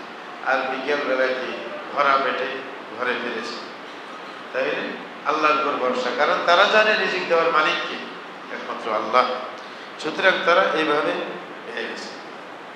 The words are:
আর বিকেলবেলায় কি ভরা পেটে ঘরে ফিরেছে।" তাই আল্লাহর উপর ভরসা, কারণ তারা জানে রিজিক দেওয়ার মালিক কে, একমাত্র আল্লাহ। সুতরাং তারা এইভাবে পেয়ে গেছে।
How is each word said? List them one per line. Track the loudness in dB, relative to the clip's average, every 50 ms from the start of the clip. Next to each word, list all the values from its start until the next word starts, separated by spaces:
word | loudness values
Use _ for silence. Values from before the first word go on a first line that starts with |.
| -12 -12 -14 -14 -14 -14 -12 -6 -2
আর | 0 0 0
বিকেলবেলায় | 0 -2 -4 -4 -2 -2 -2 0 0 0 2 2 2 0
কি | 0 -2 -4 -6 -6 -6 -8 -8 -8 -8 -10 -6 -2
ভরা | 0 2 4 4 4 2
পেটে | 2 0 -2 -2 -4 -4 -6 -8 -10 -12 -12 -12 -12 -8 -4
ঘরে | -2 -2 -2
ফিরেছে।" | -2 -2 -4 -4 -4 -6 -6 -8 -8 -10 -10 -12 -12 -14 -14 -14 -14 -14 -14 -14 -12 -12 -12 -12 -12 -12 -6 -4
তাই | -2 -2 -2 -2 -2 -4 -6 -6 -8 -10 -12 -12 -8 -2
আল্লাহর | -2 0 4 4 4 4
উপর | 4 2 0 0 0 0 0
ভরসা, | 0 0 0 0 2 2
কারণ | 4 4 4 2 6
তারা | 6 8 8 8 8 8
জানে | 6 6 6 4
রিজিক | 2 2 0 0 -2 0 2
দেওয়ার | 4 4 4 4
মালিক | 4 4 4 4 2 0 -2 -4
কে, | -6 -8 -8 -10 -12 -12 -12 -14 -14 -14 -12 -12 -10
একমাত্র | -10 -8 -8 -8 -6 -4 -2 0
আল্লাহ। | 0 0 4 4 4 4 4 2 -4 -6 -8 -10 -12 -14 -14 -14 -14 -14 -14 -12 -6
সুতরাং | -6 -4 -2 4 4 4 4 4 6
তারা | 6 6 6
এইভাবে | 6 4 4 2 2 4 4 2 2 2 0 -2 -4 -6 -8 -10 -10 -12 -12 -12 -12
পেয়ে | -10 -8 -6 -6 -6
গেছে। | -6 -8 -10 -10 -12 -12 -14 -14 -14 -14 -14 -14 -14 -14 -14 -14 -14